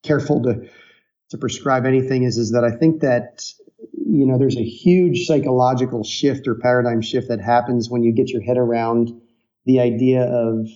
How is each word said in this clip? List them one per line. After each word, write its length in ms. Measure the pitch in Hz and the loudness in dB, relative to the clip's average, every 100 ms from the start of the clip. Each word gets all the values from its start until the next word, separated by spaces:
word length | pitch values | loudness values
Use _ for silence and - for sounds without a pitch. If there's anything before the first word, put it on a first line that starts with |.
careful 400 | - 147 - 143 | 0 -2 0 0
to, 240 | 120 107 - - _ _ _ _ _ | 0 -2 -8 -20 _ _ _ _ _
to 80 | 110 | -8
prescribe 480 | 120 - 143 131 | -8 -6 -2 0
anything, 380 | 131 131 127 131 | 2 0 0 0
is, 140 | 127 117 | 0 0
is 140 | 110 | 0
that 120 | 120 | 0
I 80 | 120 | 0
think 300 | 117 160 156 | 2 0 2
that, 420 | 139 123 120 - - - - _ - | 0 0 -2 -16 -20 -20 -20 _ -18
you 320 | - - 143 | -10 -2 2
know, 120 | 131 127 | 2 2
there's 200 | 135 120 | 0 0
a 60 | |
huge 640 | 107 - 180 185 180 160 - | -6 0 4 4 4 0 0
psychological 760 | 151 135 127 127 127 127 123 | 0 2 2 2 0 -2 -4
shift 440 | 107 - 143 135 131 | -8 -2 -2 0 -4
or 80 | |
paradigm 460 | 110 123 123 120 113 | -2 0 2 2 -2
shift 280 | 110 131 120 | -2 -6 -4
that 100 | 113 | -6
happens 500 | 101 120 120 123 113 | 2 2 2 -2 -2
when 140 | 123 | 0
you 80 | 117 | 2
get 180 | 117 127 | 2 -2
your 120 | 120 | -4
head 160 | 117 127 | -2 0
around 540 | 120 117 113 117 117 - _ _ _ _ | 0 0 0 0 -2 -6 _ _ _ _
the 140 | 127 131 | 0 2
idea 440 | 123 117 127 127 | 2 2 2 2
of 440 | 123 120 113 113 110 | 0 0 -2 -2 -6